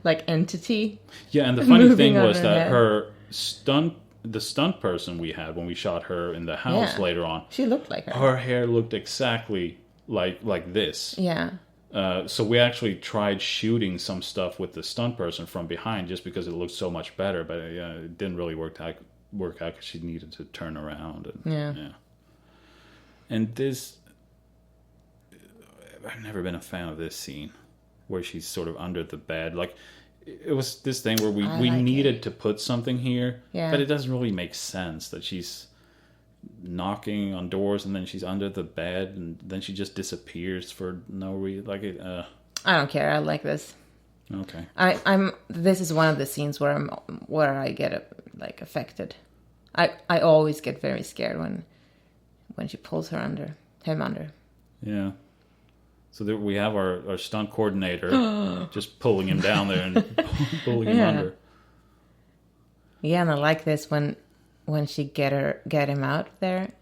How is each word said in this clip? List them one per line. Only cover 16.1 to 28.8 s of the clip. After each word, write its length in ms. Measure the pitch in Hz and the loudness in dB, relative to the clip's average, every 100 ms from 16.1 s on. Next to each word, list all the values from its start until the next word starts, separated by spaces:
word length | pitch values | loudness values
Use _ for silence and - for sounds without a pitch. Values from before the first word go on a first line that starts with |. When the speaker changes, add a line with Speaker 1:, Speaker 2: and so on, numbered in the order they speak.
| 90 | -8
Speaker 2:
because 240 | 92 87 87 | -8 -8 -6
it 40 | |
looked 180 | 85 87 | -6 -6
so 160 | - 92 | -4 -4
much 240 | 85 80 - | -4 -10 -4
better, 260 | 98 92 | -2 -2
but, 160 | 80 85 | -4 -8
uh, 440 | 82 85 87 82 82 | -8 -10 -10 -10 -12
it 120 | 85 | -6
didn't 200 | 98 87 | -6 -4
really 180 | 85 80 | -4 -4
work 240 | 80 - | -8 -8
out, 160 | 82 82 - _ _ | -10 -10 -18 _ _
work 280 | 101 90 82 | -6 -6 -6
out 140 | 85 82 | -10 -10
'cause 80 | - | -14
she 140 | 85 | -10
needed 320 | 85 82 78 | -8 -10 -12
to 100 | - 80 | -16 -16
turn 320 | - 80 78 | -12 -10 -8
around. 500 | 76 76 80 78 82 | -10 -10 -12 -8 -10
And, 260 | - 160 | -6 -4
Speaker 1:
Yeah. 200 | 156 147 147 | -2 -4 -8
Speaker 2:
yeah. 140 | 151 - _ _ _ _ _ _ - - - - _ _ _ | -12 -18 _ _ _ _ _ _ -20 -20 -20 -20 _ _ _
And 260 | 113 110 117 | -2 -2 0
this, 420 | 135 127 - - _ _ _ _ _ _ _ _ _ _ _ _ _ - - - - - - - - | -4 -4 -10 -20 _ _ _ _ _ _ _ _ _ _ _ _ _ -20 -20 -20 -20 -20 -20 -18 -16
I've 140 | 113 | -12
never 200 | 107 104 | -8 -4
been 120 | 90 87 | -4 -4
a 60 | |
fan 280 | - 92 85 | -8 -8 -8
of 80 | 78 | -8
this 180 | 82 - | -8 -8
scene 360 | - 71 76 - - _ _ _ _ | -12 -12 -12 -16 -20 _ _ _ _
where 160 | 95 | -8
she's 220 | 87 85 - | -6 -10 -10
sort 220 | - 82 | -6 -6
of 80 | |
under 260 | 80 | -6